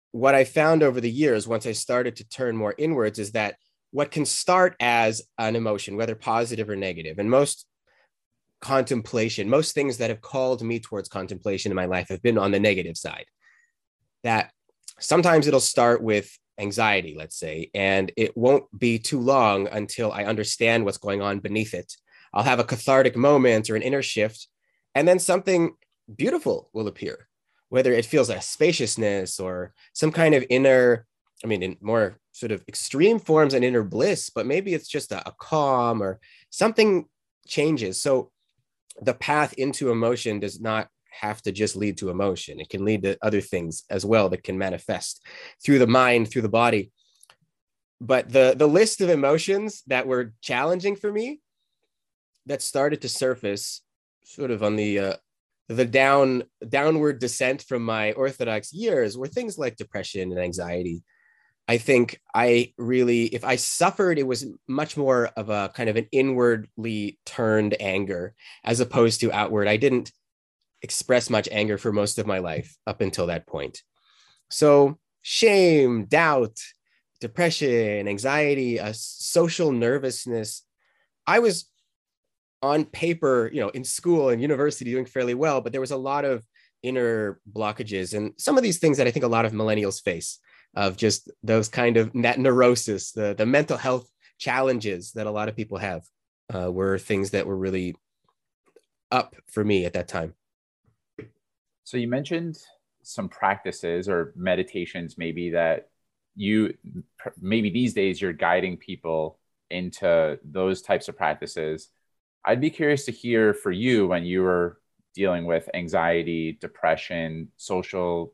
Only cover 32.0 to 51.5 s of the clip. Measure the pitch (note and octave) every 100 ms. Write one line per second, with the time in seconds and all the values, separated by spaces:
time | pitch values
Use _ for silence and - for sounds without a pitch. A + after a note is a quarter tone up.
32 | G#2 - _ - A#2 G2+ - - - C3+
33 | F#3+ A3+ - D#3 D3+ C3 B2+ B2 G#2 F#2
34 | E3+ F#3 - - A2 D#3 G3 E3 - D3
35 | - F#2+ F#2 - - D#3 C#3 C3 A#2+ A2+
36 | G2 F#2+ _ - _ - G#3+ A3 G#3+ F#3
37 | - _ _ _ _ - D3 D3+ G#2 F#2+
38 | D3 C3 - _ _ _ _ _ _ -
39 | - A#2 - D3 D3 - C3+ C3 C3 A2+
40 | A2+ A#2+ A#2 G#2 G2+ E2+ A2+ A2 G2+ _
41 | _ - G#2+ A2 - F#2+ G#2 F#2+ G#2 F2+
42 | F#2+ F2+ G2 F2+ - D2 - G2 G2 G#2+
43 | F#2+ F#2+ A2 G2+ F#2+ F#2 E2 D#2+ - F#2+
44 | G2+ A2 G2 - - F#2+ F#2+ F2 - F#2
45 | - - - - - - - C#3 B2 B2+
46 | B2+ A#2+ A2+ B2+ A2 A2 A#2+ A2 F#2 _
47 | _ _ _ _ _ _ _ _ _ _
48 | A#2 C3 A2+ B2+ C3 C3 D3+ D#3+ A3 -
49 | F#3 D#3+ C#3 D#3 F3+ G3 G#3+ - - B2+
50 | C3 B2+ A#2+ - - B2 D3 F3+ G3 G3+
51 | G#3 G#3 A#3+ D4+ _